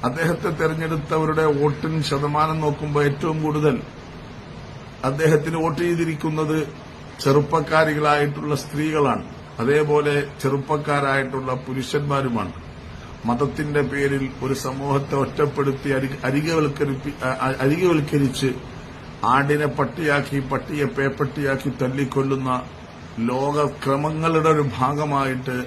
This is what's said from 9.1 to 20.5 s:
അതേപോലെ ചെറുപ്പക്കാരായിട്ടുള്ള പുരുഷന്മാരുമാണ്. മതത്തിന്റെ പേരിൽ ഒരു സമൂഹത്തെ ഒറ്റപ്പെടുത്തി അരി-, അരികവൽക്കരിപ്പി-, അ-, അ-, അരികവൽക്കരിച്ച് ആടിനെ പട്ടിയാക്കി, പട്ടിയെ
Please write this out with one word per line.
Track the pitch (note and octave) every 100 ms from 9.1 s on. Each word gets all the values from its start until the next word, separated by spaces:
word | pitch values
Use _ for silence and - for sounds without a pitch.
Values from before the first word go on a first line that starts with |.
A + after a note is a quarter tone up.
| G#2+ - - - -
അതേപോലെ | A#2 D3 D3+ D3 D3 C#3+ C#3+ -
ചെറുപ്പക്കാരായിട്ടുള്ള | C3 C#3 C3+ D3+ D3 C#3+ C#3 C3+ B2+ C3 C3
പുരുഷന്മാരുമാണ്. | B2+ C3 C3 B2 D3 C#3+ C#3 B2+ A#2 F#2 E2 - - - - - - A2+
മതത്തിന്റെ | A#2+ C#3 C3 D3 D3
പേരിൽ | C3 C#3 C#3 C#3 C3 -
ഒരു | B2+
സമൂഹത്തെ | C3+ C3+ C3+ C#3+ C#3 C#3
ഒറ്റപ്പെടുത്തി | C#3 C3 - C#3+ C3 C3+ B2+ D3
അരി-, | C3 C3 -
അരികവൽക്കരിപ്പി-, | B2+ C#3+ D3+ E3 D3 C#3+ D3 C3+ C#3+ -
അ-, | B2+ C3 C3
അ-, | B2+
അരികവൽക്കരിച്ച് | C3 D#3+ F3+ D#3+ C#3+ D3 C#3 - C3+ - - - - - - -
ആടിനെ | A2 C3 C#3+ D3 D3
പട്ടിയാക്കി, | C#3 C3+ - D#3 C#3+ - C#3
പട്ടിയെ | C3